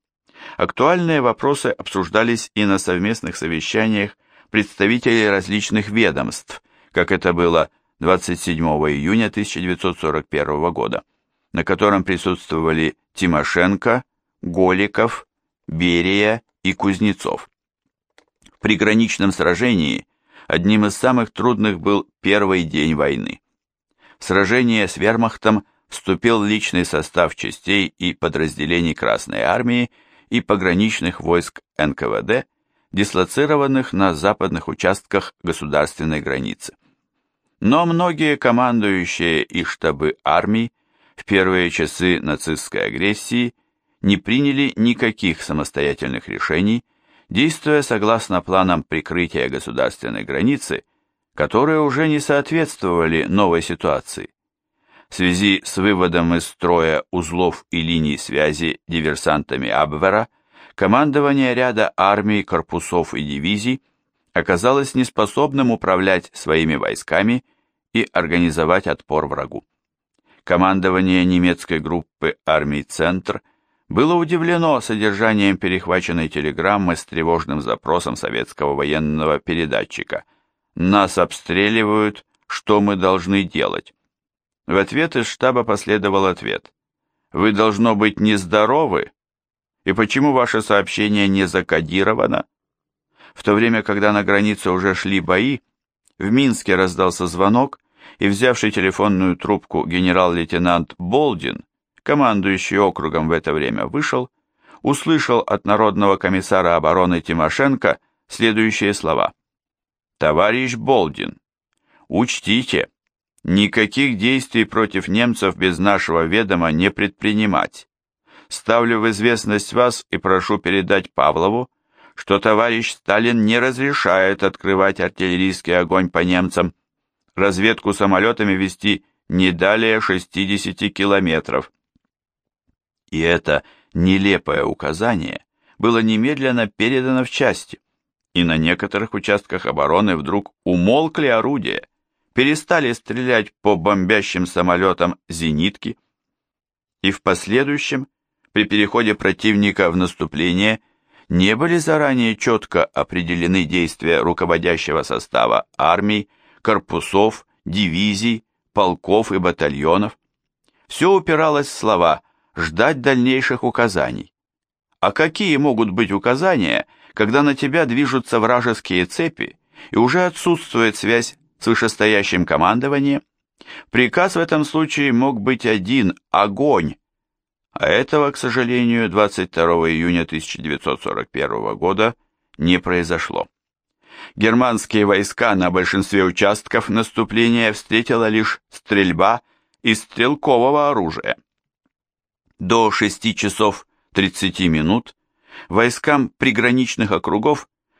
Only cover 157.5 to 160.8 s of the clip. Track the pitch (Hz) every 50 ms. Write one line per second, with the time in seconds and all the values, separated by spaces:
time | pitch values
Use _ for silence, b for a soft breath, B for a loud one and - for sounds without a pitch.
157.5 | _ _ _ - 82 101 104 90 80 87 101 107 101 98 110 120 117 110 - _
158.5 | _ _ _ _ - 104 101 92 87 - - - 95 107 113 - 98 95 87 90
159.5 | 82 - 78 73 71 69 71 78 87 98 104 104 - _ _ _ _ _ _ _
160.5 | _ _ _ _ _ _